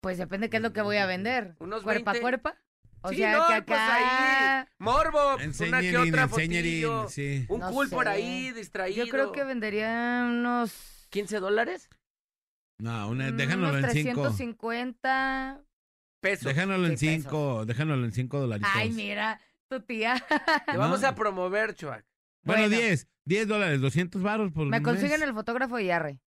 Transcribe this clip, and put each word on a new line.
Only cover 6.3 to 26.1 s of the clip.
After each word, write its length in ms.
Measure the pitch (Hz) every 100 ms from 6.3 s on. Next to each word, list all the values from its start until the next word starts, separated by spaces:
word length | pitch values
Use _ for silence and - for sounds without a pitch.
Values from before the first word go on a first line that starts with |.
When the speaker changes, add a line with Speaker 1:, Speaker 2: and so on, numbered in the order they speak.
| 113 160 170 170 165 156
Speaker 2:
fotillo, 220 | 226 208
Speaker 3:
sí. 360 | - 143 139 123
Speaker 2:
un 100 | 220
Speaker 1:
No 100 | 185
Speaker 2:
cool 200 | 247 277
por 160 | 262 240
Speaker 1:
sé. 40 |
Speaker 2:
ahí, 420 | 202 240 254 262
distraído. 520 | 233 190 202 185 202 240
Speaker 1:
Yo 60 |
creo 200 | 269 277
que 100 | 285
vendería 840 | 277 247 214 208 220 233 240 247 240
unos 760 | 240 240 240 233 - - - _
Speaker 2:
¿Quince 280 | 196 202 214
dólares? 480 | 190 208 254 359 - _ _ _ _ _ _ _ _ _
Speaker 3:
No, 300 | 110 113 104
una, 200 | 127 135
Speaker 1:
Mm, 60 | 127
Speaker 3:
déjanoslo 320 | 135 190 170 139
Speaker 1:
unos 60 |
Speaker 3:
en 80 | 135
cinco. 0 | 147 151 127 139
Speaker 1:
trescientos 60 | 107
cincuenta 1200 | 240 226 226 233 254 247 262 262 269 269 262 277 _ _ _ _ _ _
Speaker 2:
Pesos. 240 | 185 196 131
Speaker 3:
Déjanoslo 420 | 139 190 190 175
en 100 | 135
Speaker 1:
Sí, 80 | 156
pesos. 140 | 160
Speaker 3:
cinco, 420 | 135 151 143 117 110
déjanoslo 380 | 117 156 139 120
en 60 |
cinco 260 | 107 127 143
dolaritos. 320 | 131 107 196 196
Speaker 1:
Ay, 140 | 220
mira, 500 | 226 208 202 214 214 _ _ _
tu 100 | 262
tía. 340 | - 220 220 254
<laughs> 580 | 247 302 311 302 -
Speaker 2:
Te 40 | 285
vamos 240 | - 180
Speaker 3:
¿No? 60 | 262
Speaker 2:
a 60 |
promover, 600 | - 214 190 180 202 220 -
Chuac. 280 | 151 110 _ _ _ _
Speaker 3:
Bueno, 200 | 147 214
Speaker 1:
Bueno. 120 | 214 220
Speaker 3:
diez, 300 | 233 160 - _
diez 240 | - 190 220
dólares, 340 | 214 190 139
doscientos 400 | 135 147 180 190
varos 300 | 190 220 202
por 160 | 156 147
Speaker 1:
Me 100 | 220
Speaker 3:
un 60 |
Speaker 1:
consiguen 360 | 147 185 285 302
Speaker 3:
mes. 100 | 302
Speaker 1:
el 40 |
fotógrafo 460 | 220 220 233 262 240
y 100 | 190
arre. 300 | 175 151